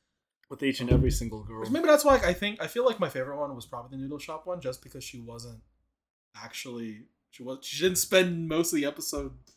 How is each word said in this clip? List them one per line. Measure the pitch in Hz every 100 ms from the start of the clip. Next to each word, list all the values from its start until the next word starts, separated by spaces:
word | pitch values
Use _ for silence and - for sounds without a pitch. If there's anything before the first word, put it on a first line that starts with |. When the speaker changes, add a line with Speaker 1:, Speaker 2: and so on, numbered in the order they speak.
| _ _ _ _ _
Speaker 1:
with | -
each | 139 135
and | 123
every | 135 131
single | - 117 110
girl. | 104 113
Speaker 2:
Which | -
maybe | 285 339
that's | 294
why | 294 262
I | 180
think, | 180 202 220
I | 160
feel | 233 254
like | 220
my | 170
favorite | 139 131 143
one | 143 131
was | 110
probably | 123 123 135
the |
noodle | 135 147
shop | - 160 170
one, | 180
just | 131 123
because | - 135
she | - 123
wasn't | 117 117 120 113 - _ _ _ _ _ _ -
actually, | 113 - 131 120 113 107 - _ _
she | -
was, | 240 131
she | - 143
didn't | 180 180
spend | - 185 180 170 160
most | 160 170
of | 160
the | 143
episode, | 143 160 147 139 127 -